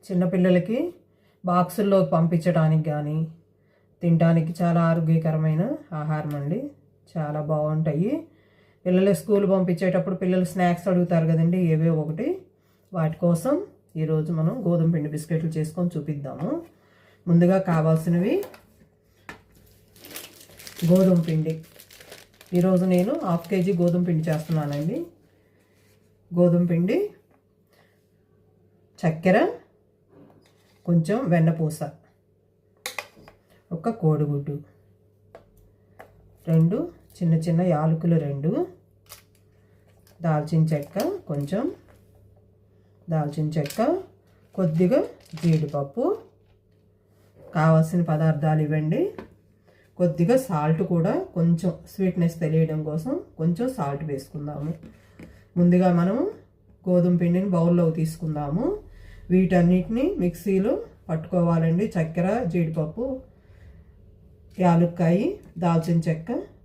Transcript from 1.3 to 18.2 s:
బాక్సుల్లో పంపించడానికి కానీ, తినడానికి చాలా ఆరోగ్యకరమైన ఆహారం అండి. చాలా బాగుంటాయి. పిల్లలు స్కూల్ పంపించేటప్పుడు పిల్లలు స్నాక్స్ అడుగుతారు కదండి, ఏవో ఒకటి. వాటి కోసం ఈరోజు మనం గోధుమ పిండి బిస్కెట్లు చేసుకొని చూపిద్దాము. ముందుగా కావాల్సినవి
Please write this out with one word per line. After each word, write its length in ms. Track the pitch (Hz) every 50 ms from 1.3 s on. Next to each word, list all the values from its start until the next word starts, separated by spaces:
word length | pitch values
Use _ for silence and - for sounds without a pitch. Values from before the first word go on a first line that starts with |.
| _ _ -
బాక్సుల్లో 560 | 180 175 180 180 175 - - 196 196 196 190 185 - 185
పంపించడానికి 720 | 165 165 165 175 165 - 180 170 165 156 156 160 156 151 156
కానీ, 260 | 151 147 151 147 151 160 160 160 - - _ _ _ _ _ _ _ _ _ _ _ _
తినడానికి 500 | - 170 170 160 165 165 165 165 156 165 170 -
చాలా 180 | 175 170 170 170 165 165
ఆరోగ్యకరమైన 720 | 165 170 160 156 165 160 160 160 156 156 156 156 156 160 190 254 302 320 - _ 170 151
ఆహారం 340 | 151 156 151 151 147 147 147 143
అండి. 200 | 139 143 175 233 285 294 - _ _ _ _ _ _ _ _
చాలా 280 | 170 151 147 151 151 147 151
బాగుంటాయి. 600 | 156 151 151 151 156 160 160 170 143 151 180 226 285 330 - - _ _ _ _ _ _ _ _ _ _ _
పిల్లలు 280 | 180 180 185 190 202 196 160
స్కూల్ 240 | - - 208 202 202 185 196
పంపించేటప్పుడు 640 | 185 180 180 175 - 196 180 - 180 165 196 185 - 190
పిల్లలు 240 | 180 185 185 180 175 -
స్నాక్స్ 360 | 190 180 175 170 170 - 202 180
అడుగుతారు 340 | 180 175 170 175 165 160 160 165
కదండి, 280 | 160 165 170 180 185 180 165 160
ఏవో 180 | 156 160 165 160 156
ఒకటి. 260 | 147 151 160 170 247 320 381 381 - _ _ _ _ _ _ _ _ _
వాటి 280 | 196 170 160 156 160 - 180
కోసం 280 | 175 170 160 - 262 294 349 403 - - _ _ _ _ 165
ఈరోజు 300 | 156 151 160 156 151 160 170 160
మనం 180 | 156 170 226 262 196
గోధుమ 260 | 180 175 165 165 165 170
పిండి 160 | 156 147 147 147
బిస్కెట్లు 380 | 147 147 - 170 160 165 160 - 156
చేసుకొని 360 | 151 156 - 180 180 175 -
చూపిద్దాము. 560 | 170 143 160 151 143 139 131 131 127 151 220 302 339 330 - _ _ _ _ _ _ _ _ _ _ _
ముందుగా 340 | 175 170 170 175 175 185 - - 185
కావాల్సినవి 640 | 165 160 156 160 160 160 160 170 170 170